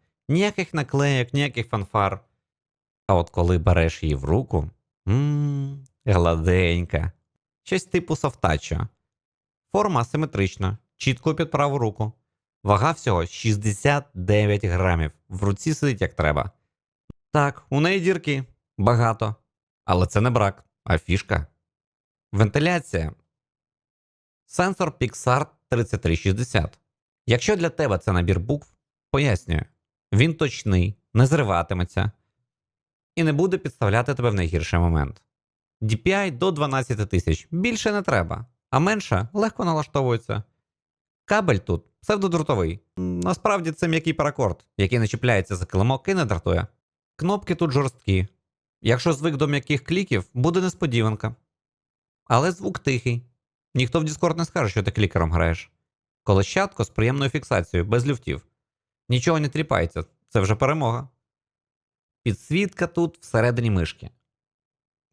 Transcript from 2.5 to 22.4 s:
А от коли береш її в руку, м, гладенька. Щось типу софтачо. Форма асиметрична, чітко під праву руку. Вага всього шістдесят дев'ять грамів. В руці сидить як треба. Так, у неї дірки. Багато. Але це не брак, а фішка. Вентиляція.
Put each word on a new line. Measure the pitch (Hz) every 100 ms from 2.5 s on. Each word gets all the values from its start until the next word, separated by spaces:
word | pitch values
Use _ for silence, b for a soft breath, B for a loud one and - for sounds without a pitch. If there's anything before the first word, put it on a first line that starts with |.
| _ _ _ _ _ -
А |
от | 90 85
коли | - 87 90
береш | 87 85 82 -
її | 80
в | 69
руку, | 69 98 131 80 76 - _ _ 95
м, | 120 147 147 147 143 139 139 135 _
гладенька. | 123 92 85 82 85 90 87 85 85 78 82 - _ _ _ _
Щось | - 185
типу | - 180 170 156
софтачо. | 139 - 90 76 - 80 104 _ _ _ _ _ _ _ _
Форма | 202 208 139
асиметрична, | 117 151 156 - 95 - 95 107 _ -
чітко | 135 123 160
під | 156 160
праву | 143 143 139
руку. | 113 104 110 - _ _ _ _
Вага | 101 101 143
всього | 160 127 87 85
шістдесят | - 117 104 107 98 143 143 -
дев'ять | 90 90 104 104 101
грамів. | 98 90 92 85 78 - -
В | 92
руці | 98 98 160
сидить | 151 147 107
як | 87
треба. | - 76 71 95 _ _ _ _ _ _ - _
Так, | 151 143 - -
у | 139
неї | 170 196
дірки. | 175 180 151 135 131 _ _ -
Багато. | 101 120 117 110 107 107 _ _ _ _
Але | - 90 92
це | 104
не | 123
брак, | 113 101 - _ _
а | - -
фішка. | - 92 - 87 76 _ _ _ _ _ _ _ -
Вентиляція. | 101